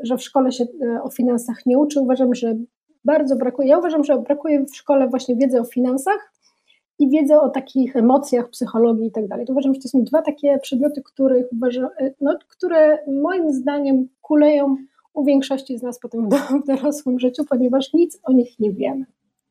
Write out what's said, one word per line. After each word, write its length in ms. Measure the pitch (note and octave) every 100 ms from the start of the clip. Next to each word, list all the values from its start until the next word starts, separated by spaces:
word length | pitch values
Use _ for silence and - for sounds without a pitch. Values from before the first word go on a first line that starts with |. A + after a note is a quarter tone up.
że 140 | A#3 B3
w 60 |
szkole 280 | - C#4 B3+
się, 140 | B3+ A#3+ E4
e, 220 | A#3+ A#3
o 60 | B3+
finansach 560 | - B3 A#3+ A#3+ A3 B3+
nie 120 | B3+
uczy. 220 | D4+ D4
Uważam, 360 | B3+ C4 B3+ A#3+
że 200 | A#3 A3+ A#3+ _ _ _ A#3+
bardzo 300 | D#4 C#4 B3+
brakuje, 320 | B3 A#3+ C4+
ja 100 | D#4+
uważam, 260 | E4+ D#4
że 140 | D4 C4
brakuje 480 | A3+ C#4+ D#4+ D4 C4+
w 100 | -
szkole 320 | - C#4 B3+
właśnie 280 | B3+ B3+ A#3+
wiedzy 260 | C4+ B3
o 20 |
finansach 680 | A#3 - B3 C4 F#4 G#4 - _ _ _ _ _ _ _
i 100 | C#4
wiedzy 300 | D#4 C#4 D4+
o 100 | C#4
takich 460 | C4+ C4+ C4+ B3+ B3+
emocjach, 540 | A3+ C4 C4+ A#3+ A#3+
psychologii 580 | - A#3+ A3+ A#3 A3 A3+
i 40 |
tak 160 | A3 G#3
dalej. 180 | G#3 A#3+
To 60 |
uważam, 200 | C4 C4+
że 80 | C4+
to 60 | -
są 140 | C4
dwa 180 | A3+ D4+
takie 380 | D#4 D4 C#4+ C4+
przedmioty, 400 | - B3+ C#4+ D4
których 420 | - - C4+ B3+ B3
uważa-, 360 | A#3 B3+ B3 C4 -
e, 140 | C4+ -
no, 160 | C#4 F4+ _
które 500 | _ F4+ E4 D#4 D4+ D4 C#4
moim 320 | D#4 F#4 D#4+
zdaniem 540 | C4 B3+ C#4+ C#4 C4+ B3+ _
kuleją 540 | - D4+ D4 D4 C#4 C4+ - _ _
u 100 | -
większości 540 | C#4 C#4 C4+ C4+ C4+ A#3+
z 60 |
nas 160 | B3 A#3+
potem 260 | - A#3 G#3+
w 40 |
do-, 80 | C#4 C4+ C#4
w 20 | C#4+
dorosłym 520 | C4 D4 C#4+ C4 B3
życiu, 260 | B3+ B3 D4
ponieważ 440 | B3 B3 C4 C4+
nic 260 | D#4+ E4+ -
o 80 | -
nich 260 | C4 A#3+ -
nie 120 | G#3
wiemy. 340 | F#3+ C4+ C4+ C4 _ _ _ _